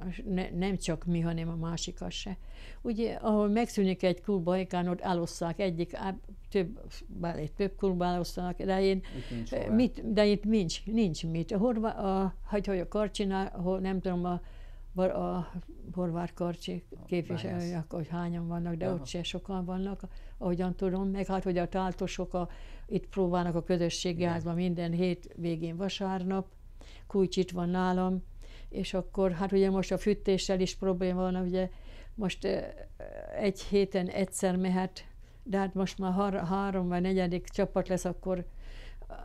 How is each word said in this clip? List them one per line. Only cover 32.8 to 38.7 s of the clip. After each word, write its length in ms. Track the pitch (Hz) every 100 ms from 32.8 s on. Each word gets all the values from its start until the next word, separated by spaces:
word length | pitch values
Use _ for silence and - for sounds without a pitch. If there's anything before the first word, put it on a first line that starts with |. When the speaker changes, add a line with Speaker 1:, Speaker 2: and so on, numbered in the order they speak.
| - - 50 50 - -
Speaker 1:
egy 240 | 208 190
héten 480 | - 202 196 196 180
egyszer 480 | - 185 - 190 185
mehet, 480 | 185 185 185 - - - - -
de 160 | - 196
hát 160 | 196
most 240 | 190 185 -
már 140 | 190
har-, 320 | 185 202 190 170
három 420 | 190 196 190 180
vagy 120 | 180
negyedik 460 | 180 190 180 180 -
csapat 400 | - 190 190 185
lesz, 160 | 185
akkor 420 | 180 175 190 185 170 - -